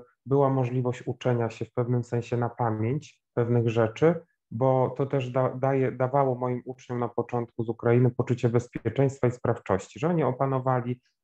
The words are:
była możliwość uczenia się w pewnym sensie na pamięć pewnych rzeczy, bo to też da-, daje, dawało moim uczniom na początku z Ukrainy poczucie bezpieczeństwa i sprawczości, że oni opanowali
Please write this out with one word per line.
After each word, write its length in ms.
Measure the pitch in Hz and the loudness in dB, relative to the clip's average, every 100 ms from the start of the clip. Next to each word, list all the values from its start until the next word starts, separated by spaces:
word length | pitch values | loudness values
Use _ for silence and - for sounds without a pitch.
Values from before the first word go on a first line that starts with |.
| - _ 123 | -6 _ 0
była 240 | 139 135 | 2 4
możliwość 520 | 135 123 127 123 123 - | 2 0 0 -2 -4 -6
uczenia 440 | 123 127 120 113 | -4 0 0 -2
się 140 | - | -4
w 80 | 110 | -8
pewnym 320 | - 120 123 | -4 -2 -2
sensie 320 | 117 120 117 120 | -2 -4 -2 -2
na 120 | 120 | -2
pamięć 720 | - 117 110 110 147 - _ _ | -2 -2 0 -2 -4 -8 _ _
pewnych 340 | - 117 120 117 | -2 2 2 2
rzeczy, 460 | 113 110 - 156 165 - _ - | 2 2 4 2 2 -6 _ -10
bo 440 | 113 131 131 127 - | 0 2 4 2 -2
to 100 | 135 | -2
też 240 | 139 123 | -2 -2
da-, 240 | 127 127 | 0 0
daje, 380 | 131 135 135 131 | 0 -2 0 0
dawało 420 | 123 127 143 135 | -2 0 2 2
moim 280 | 123 123 123 | 0 -2 -4
uczniom 340 | - 123 - 123 | -8 -12 -8 -4
na 100 | 120 | -4
początku 560 | - 117 120 117 - | -4 -2 -2 -4 -4
z 40 | 113 | -4
Ukrainy 420 | 113 120 120 123 | 0 4 4 4
poczucie 380 | - 120 120 120 | 2 -2 0 2
bezpieczeństwa 800 | 117 - - 113 120 135 135 123 | 2 -2 -6 -4 0 0 2 -2
i 40 | |
sprawczości, 680 | - 120 113 - 92 - 104 | 0 -2 -2 0 -2 -2 -4
że 100 | 156 | -2
oni 140 | 170 | 0
opanowali 800 | 127 123 135 135 127 127 120 123 _ _ | 0 0 -2 -2 0 -2 -2 -8 _ _